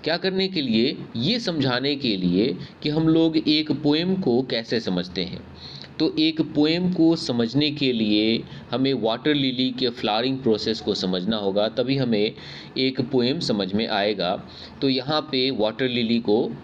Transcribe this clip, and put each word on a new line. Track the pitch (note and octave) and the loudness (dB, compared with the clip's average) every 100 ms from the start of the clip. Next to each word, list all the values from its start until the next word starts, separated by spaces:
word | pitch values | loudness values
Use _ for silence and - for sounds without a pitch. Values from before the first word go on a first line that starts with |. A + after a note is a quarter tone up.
क्या | D3+ E3+ | -2 -2
करने | F#3 F#3+ F#3+ | 0 0 -2
के | F#3 | -2
लिए? | C3+ A2 C3 F3+ - A#2 | 0 2 2 0 -8 -4
ये | C3+ A#3+ | -2 0
समझाने | A#3 D#3+ C3 B2 C#3 C#3 | -2 0 0 0 0 -2
के | C3 G2 | -2 0
लिए | F2+ F2+ B2 F3+ C#3+ - | 2 2 2 -2 -10 -6
कि | D3+ | -2
हम | D3+ D#3+ | 2 4
लोग | E3 E3 D#3+ | 4 4 2
एक | - D3+ D3+ | 2 0 0
poem | C3+ C#3+ D3+ F3+ | 0 2 2 2
को | F#3+ F3+ A#2+ | 0 2 2
कैसे | C3 A#2+ A2+ A#2+ | 0 -4 -2 -2
समझते | A2+ F2+ F2 - | 0 -2 -2 -6
हैं। | E2+ E2 - - - - - - | -6 -8 -14 -18 -18 -16 -16 -2
तो | D#3 D#3+ | 0 2
एक | D#3 D#3+ | 0 2
पोएम | D3 D3 D3+ E3+ F3+ | -2 2 2 2 0
को | F3 E3 E3 | 4 4 4
समझने | - A#2+ A#2 C3 D3+ | 0 0 2 2 0
के | D3 C3 | 2 0
लिए | A#2 G#2+ G#2 A2 A#2 - - - | 2 2 4 4 0 -4 -16 -6
हमें | A#2+ C3+ | 0 0
वाटर | C3 A2 A#2 D3+ | 2 0 0 0
लिली | D3 C3+ B2 C3 | 2 0 0 -2
के | B2+ B2+ | 0 -4
फ्लावरिंग | A#2 A2 G#2+ B2+ C3 | -2 0 0 0 0
प्रोसेस | A#2 G#2 A2+ A2 | 2 2 0 -2
को | G#2+ | -2
समझना | F#2+ F#2+ F#2 F#2 A2 | -2 0 -2 -2 -2
होगा, | G2 G2 A2 | 0 0 0
तभी | A2+ B2 C#3 | 0 0 0
हमें | B2 A2 G#2+ - - - - C3 | 0 2 0 -2 -16 -16 -10 -2
एक | C3 C3 | -2 0
पोएम | B2 C3 A#2+ E3 | 0 2 2 0
समझ | C#3+ G#2+ F#2+ | -2 -2 0
में | G2+ A2+ | -2 0
आएगा। | G#2 G2+ G2 F2 G#2 - - - - | 0 0 0 -2 -2 -8 -18 -18 -2
तो | C#3 | 0
यहाँ | C3 C3 D#3 | 0 -2 -4
पे | - C3 B2+ | -2 0 0
वाटर | A#2+ G#2+ A2+ C3 | 0 -2 0 -2
लिली | B2 A2+ A#2 | 0 0 0
को | A#2 G#2+ E3 A#3 | 2 2 0 -6